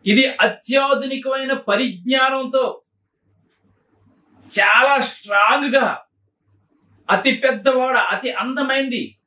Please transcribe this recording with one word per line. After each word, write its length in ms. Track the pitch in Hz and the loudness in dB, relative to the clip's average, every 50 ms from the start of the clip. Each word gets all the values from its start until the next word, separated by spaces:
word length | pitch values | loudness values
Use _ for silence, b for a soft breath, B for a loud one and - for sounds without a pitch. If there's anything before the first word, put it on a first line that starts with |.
| _ | _
ఇది 220 | 196 214 247 262 269 | 2 2 4 2 2
అత్యాధునికమైన 1200 | 262 - 220 - - - _ - 254 277 269 277 277 - 277 262 269 269 - 269 262 269 269 262 | 2 0 0 0 0 -6 _ 0 0 0 2 2 0 -2 -2 -6 -8 -6 -4 -4 -4 -4 -2 -4
పరిజ్ఞానంతో, 1300 | 262 - - - 196 208 262 233 190 175 180 240 262 269 262 269 269 269 262 - 254 262 247 220 - - _ _ _ _ _ _ _ _ _ _ _ _ _ _ _ _ _ _ _ _ _ _ _ _ _ _ _ _ _ _ _ _ _ - - 202 | -6 -4 -2 -2 -2 0 -2 -4 -6 -8 -4 -2 0 2 2 0 0 -4 -6 -2 -2 -2 -2 -2 -4 -10 _ _ _ _ _ _ _ _ _ _ _ _ _ _ _ _ _ _ _ _ _ _ _ _ _ _ _ _ _ _ _ _ _ -6 -2 0
చాలా 400 | 202 202 214 240 262 277 277 269 | 2 4 4 4 4 4 2 2
స్ట్రాంగ్ 760 | - - - - - 208 202 202 208 220 254 285 285 277 240 | 0 -4 -8 -14 -8 -2 2 2 4 4 2 0 0 0 0
గా, 260 | 269 240 185 - - - _ _ _ _ _ _ _ _ _ _ _ _ _ _ _ _ _ _ _ _ - | 2 0 0 -4 -6 -12 _ _ _ _ _ _ _ _ _ _ _ _ _ _ _ _ _ _ _ _ 0
అతి 240 | 190 196 - 269 240 | 0 2 2 0 0
పెద్ద 340 | - - 262 233 208 196 269 | 2 0 0 0 2 0 0
ఓడ, 280 | 254 254 254 262 254 | 2 2 0 2 0
అతి 360 | 226 190 - 196 - 247 247 | 0 0 0 -4 -4 -6 -6
అందమైంది 840 | - 185 214 254 269 294 277 262 269 269 269 262 240 202 135 107 _ _ _ | -6 -6 -6 -6 -4 -4 -2 -2 -2 -2 -2 -4 -6 -8 -8 -10 _ _ _